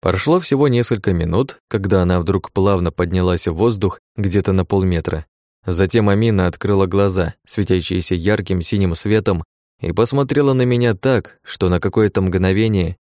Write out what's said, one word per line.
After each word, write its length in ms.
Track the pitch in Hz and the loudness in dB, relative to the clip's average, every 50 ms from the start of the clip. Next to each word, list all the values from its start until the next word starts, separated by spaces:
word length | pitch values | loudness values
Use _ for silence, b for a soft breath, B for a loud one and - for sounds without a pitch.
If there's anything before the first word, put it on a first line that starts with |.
Прошло 380 | - 95 90 95 - 143 160 185 | 0 0 -2 0 0 2 0 0
всего 300 | 170 - 143 135 147 147 | 2 0 0 2 2 2
несколько 440 | 123 120 120 - 123 104 101 - 92 | 2 0 0 0 -2 -2 0 -2 0
минут, 460 | 87 80 82 82 98 - - - - _ _ | 0 0 -2 0 -2 -2 -2 -6 -20 _ _
когда 340 | - 107 95 95 95 95 90 | -6 -4 -2 2 2 2 4
она 180 | 87 92 90 | 2 2 0
вдруг 320 | 85 85 95 95 - - _ | 0 0 -2 -2 -2 -4 _
плавно 400 | - 95 101 98 92 87 85 - | 0 0 2 2 0 0 -2 -2
поднялась 560 | - 90 87 90 92 90 90 90 82 - - | -2 -4 -2 0 0 0 0 0 0 -2 -4
в 60 | 82 | -2
воздух 460 | 80 101 120 117 98 98 98 - - _ _ _ | 0 0 0 0 0 -2 -4 -4 -4 _ _ _
где-то 360 | - 104 98 87 101 92 - 95 | -4 -4 0 0 0 0 2 0
на 120 | 95 90 | 0 0
полметра. 640 | - - 98 95 92 90 82 78 - - 78 78 _ _ _ _ _ _ _ _ | 0 0 0 2 2 0 0 -2 -4 -6 -6 -8 _ _ _ _ _ _ _ _
Затем 420 | - 90 82 95 92 - 117 107 104 | -6 0 0 0 2 2 2 2 2
Амина 380 | 98 101 113 117 110 95 90 | 2 2 2 2 2 2 0
открыла 400 | 87 85 - - 95 101 98 98 | 0 -2 -4 -2 0 0 2 0
глаза, 480 | 92 92 101 101 101 92 92 87 82 - _ _ | 0 2 0 0 2 0 0 -2 -4 -6 _ _
светящиеся 680 | - - - 101 - 92 92 85 - 92 92 85 - 95 | -10 -4 -4 -2 0 0 -2 0 -2 -4 -4 -2 -2 -4
ярким 480 | 87 82 98 104 107 98 - 95 90 82 | -2 0 0 0 0 -2 -2 -4 -4 -2
синим 320 | - - 101 98 92 85 | -2 -2 0 0 0 -2
светом, 500 | - - 104 107 107 95 - 98 85 82 _ _ _ _ _ _ _ | -2 -2 0 0 0 2 0 -2 -2 -4 _ _ _ _ _ _ _
и 120 | - 87 78 | -8 -6 0
посмотрела 600 | 98 113 120 - 139 139 127 143 147 143 139 135 | 0 0 0 2 -2 -2 0 0 2 2 2 2
на 100 | 131 123 | 2 2
меня 320 | 123 123 120 120 120 110 | 2 2 2 2 0 0
так, 440 | 95 - 131 131 110 87 - - _ _ | 0 0 0 0 0 -2 -6 -16 _ _
что 260 | - - - 98 92 | -16 -6 -2 0 2
на 120 | 90 87 | 2 2
какое-то 420 | - 101 - 117 107 104 - - 95 | 0 0 2 2 2 2 2 0 0
мгновение 760 | 92 87 92 90 95 95 98 110 113 107 98 90 82 87 _ _ _ | 0 0 0 0 2 2 2 0 0 0 0 0 -2 -4 _ _ _